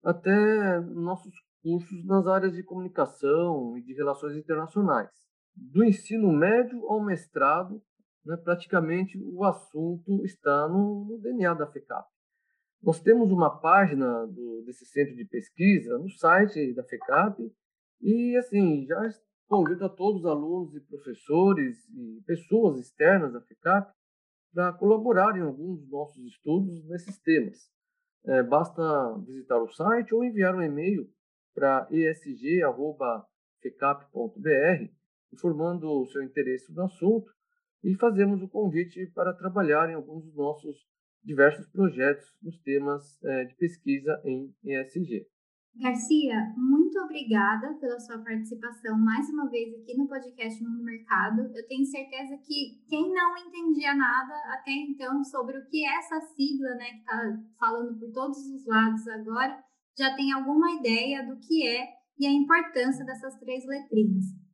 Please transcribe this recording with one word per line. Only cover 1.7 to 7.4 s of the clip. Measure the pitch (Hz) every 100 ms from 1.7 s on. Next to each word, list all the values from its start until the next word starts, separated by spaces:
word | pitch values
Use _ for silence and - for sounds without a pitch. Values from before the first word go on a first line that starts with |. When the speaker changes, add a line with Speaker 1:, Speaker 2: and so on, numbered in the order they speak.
| 175 170 180 175
Speaker 1:
nas | 196 180
áreas | 190 190
de | 175
comunicação | 185 185 180 180 139 - 139 156 175 151 120 120
e |
de | 123
relações | 131 143 143 147 151
internacionais. | 151 156 160 208 190 127 101 _ _ _ _ -
Do | 127 151
ensino | 226 196 - 220 208
médio | 147 175 226 247 247 220
ao | 214
mestrado, | 208 175 - 151